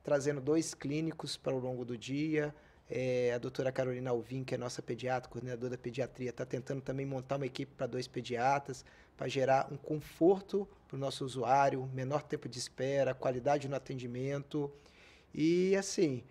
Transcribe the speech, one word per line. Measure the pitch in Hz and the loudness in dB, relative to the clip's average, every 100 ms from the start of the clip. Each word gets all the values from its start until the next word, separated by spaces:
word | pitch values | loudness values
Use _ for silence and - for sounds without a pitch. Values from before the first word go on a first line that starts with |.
trazendo | - 147 139 147 | 2 2 4 0
dois | 131 160 160 | 2 2 2
clínicos | - 139 147 160 156 143 - | -4 -4 -2 -2 -4 -8 -6
para | - | -2
o | 131 | -2
longo | 127 127 120 | -2 -4 -6
do | 120 | -6
dia. | 107 139 156 151 147 151 - - _ | -4 -2 0 0 0 -6 -20 -20 _
É, | - 131 127 123 123 | -4 0 2 2 2
a | |
doutora | 127 127 131 | -2 -2 0
Carolina | 127 127 127 131 | 2 0 0 0
Alvim, | 120 110 135 | 0 0 -6
que | 131 165 | -4 -4
é | |
nossa | 123 - | -4 -6
pediatra, | - 120 123 127 123 | -6 -6 -2 -2 -4
coordenadora | 120 127 123 123 | -10 -8 -6 -6
da | 123 | -6
pediatria, | 120 120 120 - 123 | -6 -4 -6 -4 -8
tá | - | -6
tentando | 127 131 120 139 | -6 -6 -4 -6
também | 127 135 139 | -4 -6 -4
montar | 135 127 139 | -6 -4 -4
uma | 135 | -4
equipe | - 131 - | -6 -10 -6
pra | 131 | -4
dois | 123 127 | -4 -6
pediatras, | - 117 117 127 139 143 127 - - - - | -8 -4 2 4 4 0 -12 -14 -20 -20 -8
pra | 135 | -4
gerar | 131 131 135 - | 0 6 4 4
um | 147 | -6
conforto | - 156 - - 165 190 196 202 196 - - | -4 -6 -6 4 6 6 2 -4 -4 -10 -12
pro | 139 | -4
nosso | 139 - | -4 -2
usuário, | 135 123 117 135 139 135 131 | -6 -2 4 6 6 4 -4
menor | 131 131 147 | -4 -2 -2
tempo | - 147 127 | -2 -6 -6
de | 120 | -8
espera, | - - 131 139 131 | -10 -4 0 2 2
qualidade | 131 135 127 127 147 135 | 2 -2 0 2 2 2
no | 135 | -6
atendimento. | - 135 123 123 135 143 143 151 143 143 - - - - _ | -4 -8 -6 -4 -4 -4 -4 -2 -2 -6 -20 -20 -20 -20 _
E, | - 156 175 185 196 | 0 2 4 4 2
assim, | 196 - 165 127 - | 2 2 2 2 -6